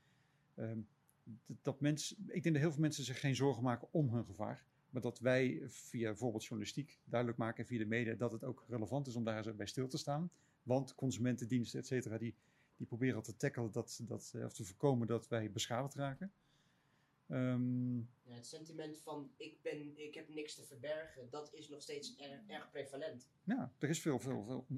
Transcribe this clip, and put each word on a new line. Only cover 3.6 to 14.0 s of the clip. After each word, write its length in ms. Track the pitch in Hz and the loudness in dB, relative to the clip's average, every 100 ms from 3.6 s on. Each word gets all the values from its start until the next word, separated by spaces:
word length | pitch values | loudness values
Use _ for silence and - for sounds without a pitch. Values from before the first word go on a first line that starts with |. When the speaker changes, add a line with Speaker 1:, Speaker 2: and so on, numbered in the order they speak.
Speaker 1:
maken 240 | 127 120 - | 4 2 2
om 220 | 175 143 | 4 4
hun 120 | 117 104 | 4 0
gevaar. 400 | 98 107 123 - _ _ | -2 -4 -4 -10 _ _
Maar 120 | 127 | -2
dat 180 | 123 117 | -2 2
wij 420 | 117 127 131 156 - | 6 6 6 2 -4
via 400 | - - 123 113 | -10 -6 0 0
bijvoorbeeld 340 | 101 123 107 | 2 0 0
journalistiek 560 | - 113 104 - 143 - | -2 -4 -2 -4 -6 -10
duidelijk 360 | - 117 120 117 | -2 2 2 2
maken 200 | 113 117 | 0 -2
en 60 | 113 | -2
via 80 | 120 | -2
de 80 | 107 | 2
media 280 | 113 113 | 2 2
dat 180 | 107 120 | 0 0
het 120 | 113 | 0
ook 220 | 135 117 - | -4 -8 -6
relevant 400 | 117 107 131 135 | -4 0 0 0
is 80 | 117 | 0
om 80 | |
daar 140 | 113 110 110 | 0 0 -2
eens 80 | 107 | -4
bij 120 | 101 | -4
stil 200 | - 131 | -2 -2
te 100 | 151 | -2
staan. 340 | - 143 175 - _ _ | 0 0 -2 -6 _ _
Want 320 | - 127 135 - | 2 4 4 0
consumentendiensten, 840 | 135 101 123 117 117 123 110 131 | 0 2 2 2 2 2 2 -2
et 80 | 123 | 0
cetera, 300 | 127 113 110 | 0 0 -2
die, 180 | 117 - _ _ _ - | -2 -6 _ _ _ -10
die 120 | 123 | -6
proberen 340 | 117 127 117 | 2 2 2
te 120 | 107 107 | -2 0
tackelen 340 | 143 135 113 | 0 2 0
dat, 300 | 117 113 - | 0 -2 -6